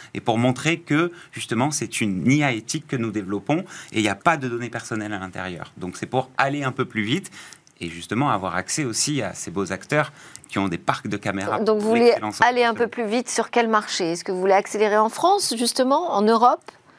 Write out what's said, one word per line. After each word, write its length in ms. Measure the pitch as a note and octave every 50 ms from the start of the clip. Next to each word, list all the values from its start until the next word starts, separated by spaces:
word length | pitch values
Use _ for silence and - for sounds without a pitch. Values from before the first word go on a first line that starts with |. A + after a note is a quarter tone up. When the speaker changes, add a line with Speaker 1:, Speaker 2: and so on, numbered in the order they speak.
| - - -
Speaker 1:
et 80 | E2+
pour 160 | - - A2
montrer 440 | A2+ A#2+ B2+ B2 - - D#3 E3+ E3
que, 300 | - - C#3+ D3+ E3+ F3 E3+ - - - -
justement, 380 | A#2 - - A#2 A2+ B2+ D3+
c'est 320 | D3 - A#2 G2+ - - A2+
une 280 | G#2 F#2+ F#2 - A#2+
I 120 | C#3 D3+ D3
A 80 | C#3 A#2
éthique 340 | G#2+ A2+ - - D#3 -
que 100 | - C#3+
nous 140 | B2 A#2 A2
développons 500 | G2 G#2+ G2 F#2 G#2 G2+ - - D3 F3 F#3+ - - - - - -
et 80 | A2
il 20 | G#2+
n'y 80 | G#2
a 40 | G2
pas 220 | - - E3+ D#3+
de 100 | D3 C3+
données 220 | B2 A#2 A#2 A#2+ A2+
personnelles 460 | A2+ A2+ - - A#2 A2 G#2+ G#2+ G#2+
à 40 | F#2+
l'intérieur. 540 | F#2+ F#2 F2+ F#2+ F#2 F#2 F2+ D#2+ - - - -
Donc, 180 | - F2+ -
c'est 80 | - -
pour 240 | - - C3 - - -
aller 280 | - C3 C#3 C#3+ D3 C#3
un 60 | C3
peu 140 | - - B2
plus 180 | - - A2 G2+
vite 280 | G#2+ C#3+ G3 F#3+ - - - - - - - _ _ _ -
et 80 | F2 E2
justement 400 | E2 E2+ E2+ - G#2 A#2 D3 C#3+
avoir 280 | A2+ F#2+ F#2+ F#2 E2+
accès 280 | F2+ F#2 - - D#3 D3
aussi 380 | A#2+ G#2+ - - D3 D3+ C3 G#2+
à 100 | F#2 E2
ces 180 | - - -
beaux 220 | E2 G2 G2 E2+ F#2+
acteurs 400 | F2+ - - D3 D3+ C#3+ - - - - - - - - -
qui 80 | - G2+
ont 100 | G2 F#2+
des 80 | E2+
parcs 320 | E2+ - - B2+ - - A2
de 80 | G#2
caméras 440 | G2+ - G#2+ F#2+ G2 G2 - G#2+ A3
Speaker 2:
Donc, 200 | G#3+ G#3 A3 G#3
vous 80 | G#3 A3
voulez 120 | A3+ A#3 A#3+ A#3+
Speaker 1:
d'excellence 340 | A#3 - G#3+ G#3+ - - -
Speaker 2:
aller 200 | B3 B3 B3 A#3+
un 120 | A#3 A3
peu 100 | G#3+ A#3+
Speaker 1:
opérationnelle. 60 | G#3
Speaker 2:
plus 260 | - A#3+ A#3 G3+ A3 B3
vite 100 | A#3 -
sur 180 | - - A3 -
quel 200 | - A#3+ A#3 A3
marché ? 440 | A3 F#3+ - - - - F#3 E3 E3+
Est-ce 100 | E3+ -
que 100 | - F#3+
vous 80 | F3+
voulez 120 | F#3 G3 F#3+
accélérer 460 | G3 G3+ - - G3+ A3 G#3 G#3 G#3+
en 100 | A3 A3+
France, 460 | - - - F4+ G4+ G4+ - - B3+
justement, 560 | A3+ A#3+ A#3+ - - B3+ C4 C#4 D#4 F4+ E4 -
en 60 | G3
Europe ? 400 | G#3 G#3+ A#3 A3 A#3+ B3 D4+ - - - - _ _ _ -